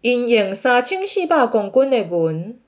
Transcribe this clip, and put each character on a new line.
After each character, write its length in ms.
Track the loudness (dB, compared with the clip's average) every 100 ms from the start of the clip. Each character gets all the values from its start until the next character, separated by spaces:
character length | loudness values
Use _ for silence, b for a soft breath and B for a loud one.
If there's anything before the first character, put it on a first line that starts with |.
因 260 | 0 -2 2
用 260 | 2 0
三 300 | -2 2 2
千 240 | 0 -6 -4
四 180 | -4 0
百 220 | 2 2
公 240 | 0 0
斤 180 | 0 2
的 80 | 0
银 640 | 0 -2 -2 -2 -8 -14